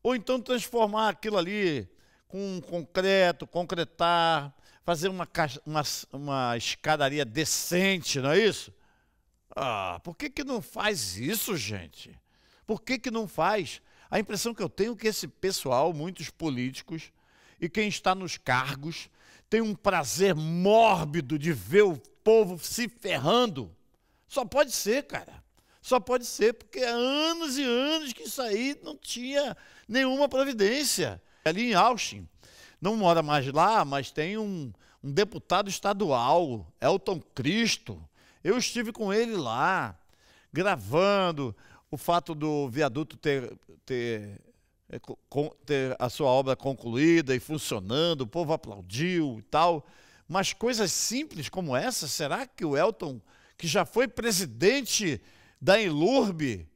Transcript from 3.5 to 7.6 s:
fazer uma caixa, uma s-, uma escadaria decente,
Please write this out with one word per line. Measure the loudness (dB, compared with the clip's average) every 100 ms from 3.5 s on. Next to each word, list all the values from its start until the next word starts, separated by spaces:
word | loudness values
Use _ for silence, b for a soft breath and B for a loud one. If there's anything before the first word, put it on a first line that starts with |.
| -6 -4 -4 -4 0 2 4 4 2 -2 _ b b
fazer | -4 -2 -2
uma | -4 -6
caixa, | -2 -2 -4 -4
uma | -2
s-, | -2 -6 -10
uma | -12 -4 -2 0 -2
escadaria | -4 -4 0 2 2 0 -2
decente, | -2 -2 -2